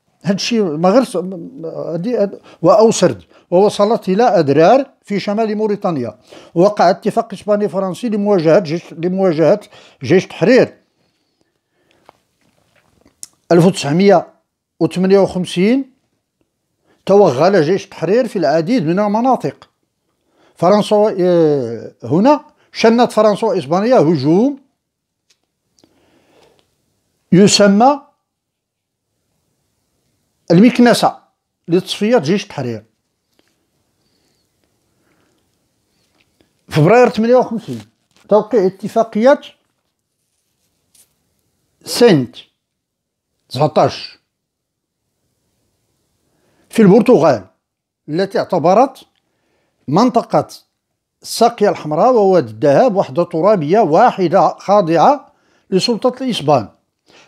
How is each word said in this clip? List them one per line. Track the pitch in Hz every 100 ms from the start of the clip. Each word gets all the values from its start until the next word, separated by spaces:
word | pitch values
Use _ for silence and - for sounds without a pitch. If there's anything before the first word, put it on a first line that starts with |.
| _ _
هادشي | 151 202 - 233
ما | 190 147 180
غير | 226
س-، | 240 175
هادي، | 180 180 175 147 160 156 151 170 202 226
هاد، | 202 - - -
وأوسرد، | 165 - 226 - 175 95 _ _ _
ووصلت | 180 208 - 208 226 -
إلى | 190
أدرار | 240 208 139 139 170 262 269 _
في | - 196
شمال | 208 202 226 214
موريتانيا. | 214 202 190 151 113 - _ - - 165
وقع | 196 208 175
اتفاق | 190 208 226 220
إسباني | 190 - 208 208
فرنسي | 170 190 165 247
لمواجهة | 208 202 196 160 156
جيش، | 160 170 -
لمواجهة | 156 175 190 190 151 156 208 - - - _
جيش | 120 180
التحرير. | - - 170 247 143 - _ _ _ _ _ _ _ _ _ _ _ _ _ _ _ _ _ _ _ _ _ _ _ _ - _ -
ألف | 175 175
وتسعمية | 180 139 160 202 175 - _ _ _ _ -
وثمانية | 160 175 190 196
وخمسين | 185 180 170 175 202 269 269 _ _ _ _ _ _ _ _ _ _ _ -
توغل | 202 190 123 175 202
جيش | 147 196
التحرير | - - 165 226 247
في | 196
العديد | 147 160 160 254 156
من | 180
المناطق. | 208 214 254 240 147 - _ _ _ _ _ _ _ _ _ _
فرنسا | 170 208 202 208
و-، | 214 175
آه، | 180 170 156 143 117 113 117 -
هنا | 117 156 247 294 - _ _
شنت | - 226 233 240
فرنسا | - 214 202 220
وإسبانيا | 190 135 175 220 247
هجوم | 156 160 139 175 262 277 _ _ _ _ _ _ _ _ _ _ _ _ _ _ _ _ _ _ _ _ _ _ _ _ _ _ _
يسمى | 175 202 - 202 202 254 285 - _ _ _ _ _ _ _ _ _ _ _ _ _ _ _ _ _ _ _ _ _ _ _ -
المكنسة | 170 233 - 240 208 156 - _ _ _ _ -
لتصفية | 175 - - 208 240
جيش | 143 196
التحرير. | - - 123 110 - _ _ _ _ _ _ _ _ _ _ _ _ _ _ _ _ _ _ _ _ _ _ _ _ _ _ _ _ _ _ _ _ _ _ _ _ _ -
فبراير | - 156 240 240
ثمانية | - 226 254
وخمسين | - 226 - 117 107 _ _ _ -
توقيع | 208 196 233 185
اتفاقية | 185 202 226 226 208 247 285 - _ _ _ _ _ _ _ _ _ _ _ _ _ _ _ _ _ _ _ _ _ _ _ -
سنت | - 240 156 123 - - _ _ _ _ _ _ _ _ _ _
تسعتاش | 127 147 208 143 - - - _ _ _ _ _ _ _ _ _ _ _ _ _ _ _ _ _ _ _ _ _ _ _ _ _
في | -
البرتغال، | 202 220 220 196 156 113 - _ _ _ _ _ -
التي | 156 190 208
اعتبرت | 135 180 156 196 269 - _ _ _ _ _ _ _ _ -
منطقة | 160 247 226 - 160 - - _ _ _ _ _ _ -
الساقية | - 233 233 202
الحمراء | - 156 156 226
ووادي | 247 196 180 120
الذهب | 110 143 139 254 196
وحدة | 165 135
ترابية | 175 165 185 214 143 208
واحدة | 190 165 233 190 175 180 156 -
خاضعة | - 208 165 165 190 285 - _ _ _ _
لسلطة | 185 208 220 254 247
الإسبان. | 262 196 143 139 92 _ _ _ _ _